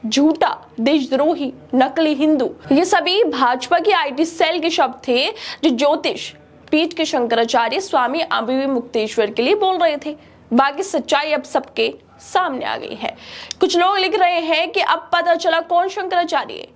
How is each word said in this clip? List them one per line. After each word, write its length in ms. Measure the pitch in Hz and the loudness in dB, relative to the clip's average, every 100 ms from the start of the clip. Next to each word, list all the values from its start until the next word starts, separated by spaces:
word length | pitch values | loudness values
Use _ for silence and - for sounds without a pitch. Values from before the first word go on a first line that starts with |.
| 226 | 0
झूठा, 600 | 240 302 320 339 - - - | 2 2 4 0 -2 -12 -2
देशद्रोही, 720 | 233 302 262 262 302 320 277 - - | 2 2 2 0 2 0 -4 -8 -2
नकली 400 | 247 269 302 311 | 0 2 2 0
हिंदू। 400 | 269 311 302 240 - - | 2 2 2 0 -6 0
ये 120 | 269 | 2
सभी 400 | 359 359 320 381 | 4 2 2 2
भाजपा 540 | 381 269 254 254 - 339 | 2 2 0 0 0 2
के 140 | 330 | 4
आईटी 320 | 370 294 262 | 2 0 -2
सेल 360 | 330 - 320 349 | -4 0 0 0
के 100 | 330 | -2
शब्द 380 | 330 262 240 - | 0 0 -2 -2
थे, 220 | 247 320 427 - - | 0 0 -4 -14 -2
जो 60 | 311 | 0
ज्योतिष 640 | 240 285 320 - - - - - - - | 2 2 2 -2 -6 -10 -16 -20 -20 -2
पीठ 220 | 302 330 | 0 0
के 120 | - | -2
शंकराचार्य 760 | 311 285 240 226 233 247 226 285 | -2 0 0 0 2 0 0 -2
स्वामी 400 | 381 294 240 302 | -2 0 0 -2
अभि 460 | - - 226 262 277 | -2 -2 -2 -2 0
मुक्तेश्वर 640 | 262 240 233 214 233 208 | -2 -2 -4 -2 -2 -2
के 120 | 220 | 0
लिए 120 | 254 | 0
बोल 220 | 415 381 370 | 2 0 2
रहे 200 | 339 294 302 | 0 0 -8
थे। 100 | 302 - - - | -14 -18 -20 0
बाकी 300 | 233 277 285 | 2 2 0
सच्चाई 500 | 381 311 - 277 302 | -4 -4 0 0 0
अब 100 | 294 | -4
सबके 520 | - 294 - - 226 - _ - | -2 -4 -4 -4 -4 -4 _ -20
सामने 440 | - - 359 254 | -4 -2 -2 -4
आ 120 | 107 117 | -6 -6
गई 180 | - | -8
है। 220 | - - - - - - - | -8 -10 -10 -18 -18 -16 -2
कुछ 160 | - 349 | 0 4
लोग 200 | 359 403 | 2 2
लिख 220 | 370 427 | 0 2
रहे 220 | 359 349 | 2 0
हैं 300 | 320 320 330 | 0 -2 0
कि 100 | 392 | -2
अब 300 | - 330 - | 0 -2 0
पता 220 | 339 339 | 0 2
चला 260 | 330 339 330 | 2 2 0
कौन 280 | 330 349 381 | 0 0 0
शंकराचार्य 680 | 403 370 349 339 285 226 | -4 -2 -2 0 -2 -4
है। 140 | 110 - | -12 -16